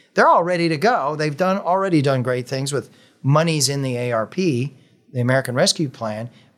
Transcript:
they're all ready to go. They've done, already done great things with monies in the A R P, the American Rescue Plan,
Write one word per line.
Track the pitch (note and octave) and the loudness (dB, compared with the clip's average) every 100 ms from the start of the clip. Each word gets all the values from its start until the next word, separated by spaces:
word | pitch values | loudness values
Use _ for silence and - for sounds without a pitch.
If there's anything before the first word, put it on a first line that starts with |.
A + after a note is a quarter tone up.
| _ | _
they're | - C#4 | 2 4
all | B3+ | 4
ready | E3+ F3+ E3+ | 2 0 0
to | D#3 | 0
go. | G3 A#3 C#3 D3+ | 0 0 -2 -2
They've | D#3 C#3+ | -4 -2
done, | F#3 G3 | -2 0
already | E3+ F#3 F#3+ E3 | 0 0 2 2
done | C#3 C3+ | 2 0
great | B2 B2+ B2+ | 0 -4 -4
things | C3+ C#3 | -6 -4
with | C#3 - _ _ _ | -4 -6 _ _ _
monies | C3+ D3+ E3 D#3 C3+ | 2 4 4 0 -2
in | C#3 | -2
the | C3+ A#2+ | -4 -4
A | B2 | -2
R | A#2 G#2+ | -2 -2
P, | - F#3 A#2+ C#3 - _ _ _ | -2 0 0 -4 -8 _ _ _
the | B2+ | -2
American | A#2+ C3+ C3 B2 | 2 2 0 0
Rescue | D#3+ - C#3+ | 0 0 -4
Plan, | - A2 G#2+ A#2+ - _ | -4 -8 -8 -10 -14 _